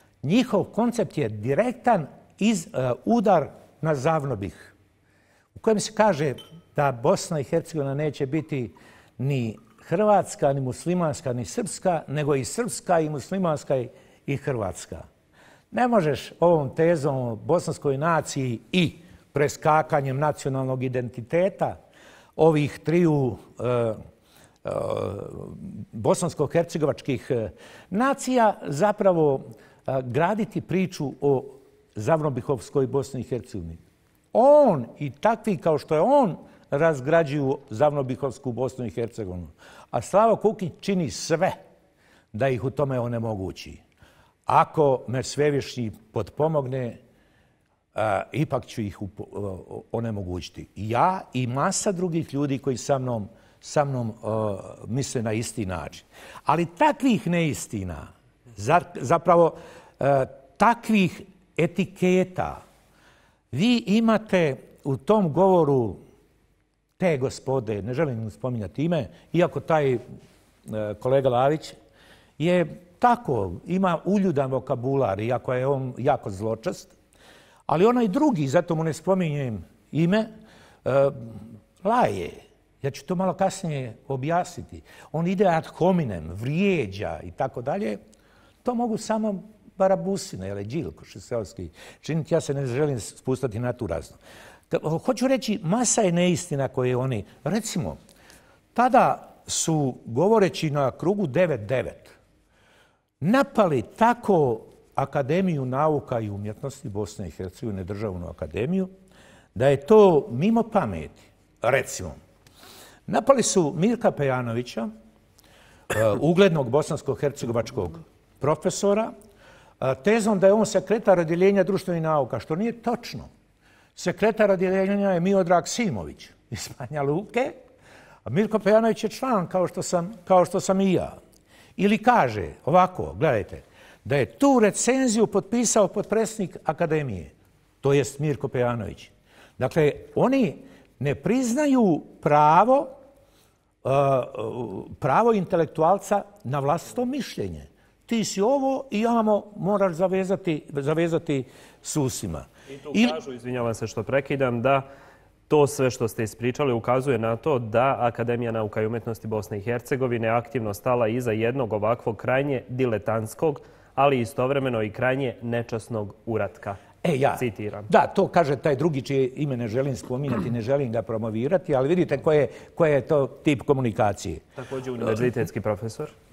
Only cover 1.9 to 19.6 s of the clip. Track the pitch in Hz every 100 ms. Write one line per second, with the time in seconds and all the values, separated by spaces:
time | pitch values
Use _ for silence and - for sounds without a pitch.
1.9 | 208 139 - - - 208 202 - 135 127
2.9 | 120 202 233 208 175 120 - - _ 156
3.9 | 147 139 160 139 107 95 - - _ _
4.9 | _ _ _ _ _ _ - 226 208 -
5.9 | - 214 147 151 120 - - _ - 143
6.9 | 120 135 196 - 160 135 165 160 156 139
7.9 | 139 151 - 135 156 151 143 110 - -
8.9 | - _ - 135 135 113 104 _ _ -
9.9 | 170 214 196 - - 143 139 127 117 165
10.9 | 180 160 127 131 123 107 - 214 - 185
11.9 | 160 - 143 143 139 117 - 240 - -
12.9 | 170 151 147 - 190 175 147 - 135 117
13.9 | - - _ - 139 - 123 95 90 -
14.9 | 82 - _ _ _ - _ _ 220 247
15.9 | 233 151 127 - - 170 165 135 - 165
16.9 | 170 147 131 120 107 110 170 165 139 147
17.9 | 135 165 160 - 139 127 113 - 180 156
18.9 | - - - _ 139 147 -